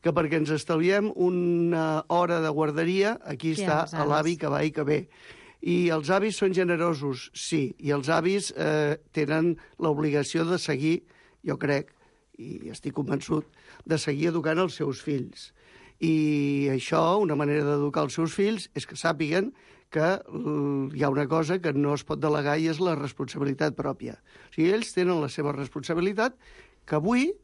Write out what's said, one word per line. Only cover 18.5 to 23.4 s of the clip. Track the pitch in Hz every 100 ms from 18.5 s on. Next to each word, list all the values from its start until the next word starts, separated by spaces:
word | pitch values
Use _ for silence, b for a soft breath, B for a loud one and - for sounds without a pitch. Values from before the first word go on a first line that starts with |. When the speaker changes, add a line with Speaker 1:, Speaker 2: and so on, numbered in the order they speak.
| 220 - -
Speaker 1:
és | -
que | 147
sàpiguen | 165 156 156 170 208 B B B B
que, | 160 160 190 -
l-, | - 247 147 143 139 135
hi | 147
ha | 143
una | 139 139
cosa | 160 156 185
que | 170
no | 139 143 143
es | -
pot | 147
delegar | 151 151 143 147
i | 160
és | 160
la | 180 156
responsabilitat | 139 - 139 -